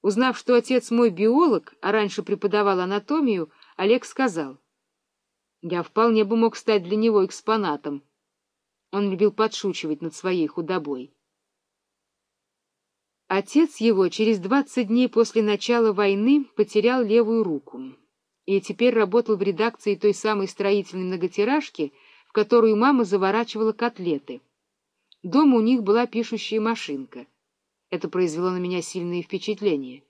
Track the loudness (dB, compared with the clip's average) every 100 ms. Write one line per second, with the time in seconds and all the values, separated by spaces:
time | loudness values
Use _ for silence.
0 | -2 0 0 -2 2 2 2 -2 0 2
1 | 2 2 2 4 4 2 -2 _ -2 0
2 | 0 -4 -6 -4 0 0 0 0 -2 -4
3 | -2 0 0 0 -4 _ _ -4 0 0
4 | -2 -2 -2 -2 -8 -10 _ _ _ _
5 | _ _ _ _ _ _ -8 -8 -4 0
6 | 2 2 2 2 0 0 0 0 0 0
7 | 2 4 2 -2 -4 -2 -2 -4 -6 -10
8 | _ _ _ _ _ _ _ _ _ -4
9 | -4 0 0 2 -4 -2 -6 -6 -6 -6
10 | -8 -8 -4 -2 -2 -4 -6 -6 -4 -10
11 | -10 _ _ _ _ _ _ _ _ _
12 | _ _ _ _ _ _ _ _ _ _
13 | _ _ _ -2 0 2 2 2 2 4
14 | 2 2 0 0 2 0 0 -4 0 2
15 | 2 2 2 2 0 -2 0 2 2 2
16 | 0 2 2 2 2 -2 0 2 2 0
17 | 2 2 2 0 0 -4 -8 -16 -16 -18
18 | _ _ _ _ -2 -2 -2 2 2 4
19 | 2 2 0 -2 0 0 -2 -2 -4 0
20 | 0 0 -2 -2 -4 -4 0 0 -2 -8
21 | -6 -4 -6 -2 0 -2 -4 -8 -8 _
22 | _ _ _ -4 4 4 4 4 4 2
23 | 2 0 0 0 -2 -2 -2 -2 -4 -4
24 | -4 -4 -6 -18 _ _ _ _ _ _
25 | _ _ -2 2 4 4 2 0 2 0
26 | 0 -4 -6 -6 -4 -4 -2 -4 -8 -10
27 | -12 -18 -20 _ _ _ _ _ _ -8
28 | -6 -2 -2 -2 -4 -4 -4 -6 -6 -8
29 | -6 -6 -6 -8 -6 -4 -2 -2 -6 -16
30 | _